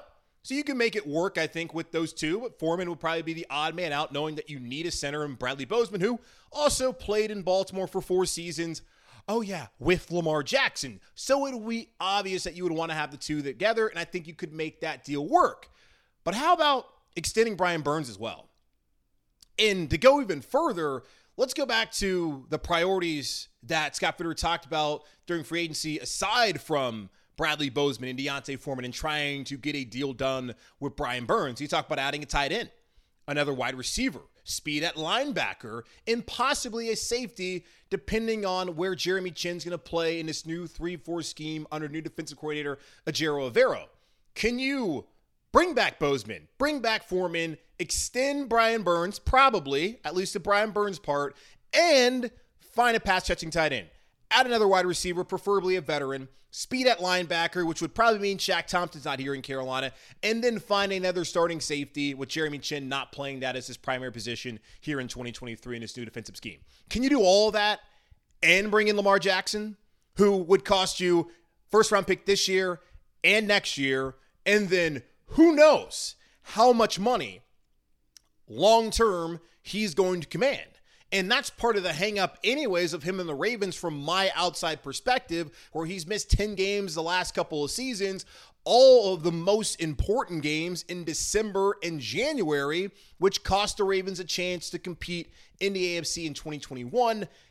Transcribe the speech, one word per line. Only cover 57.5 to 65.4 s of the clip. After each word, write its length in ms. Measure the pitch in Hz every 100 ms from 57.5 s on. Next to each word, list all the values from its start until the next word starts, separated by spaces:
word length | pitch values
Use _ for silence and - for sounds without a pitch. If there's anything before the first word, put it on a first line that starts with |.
| 185 165
which 160 | 156
would 120 | 165
probably 240 | - 233 214
mean 200 | 202 190
Shaq 280 | - 175 -
Thompson's 380 | 185 175 156
not 140 | 143 135
here 160 | 135
in 80 | 139
Carolina, 500 | 127 135 131 131 131 - - -
and 220 | 208 226
then 140 | 247 220
find 320 | - 202 202
another 320 | 190 185 180
starting 360 | 165 175 170 165
safety 540 | - 147 143 147 143
with 160 | 135 135
Jeremy 280 | 160 156 143
Chinn 300 | - 147 131
not 240 | 139 127
playing 280 | - 139 135
that 160 | 127 127
as 100 | 123
his 100 | 120
primary 360 | - 127 127
position 460 | 117 107 117 127 107 _ -
here 200 | - 143
in 80 | 123
twenty 240 | 123 120
twenty-three 440 | 113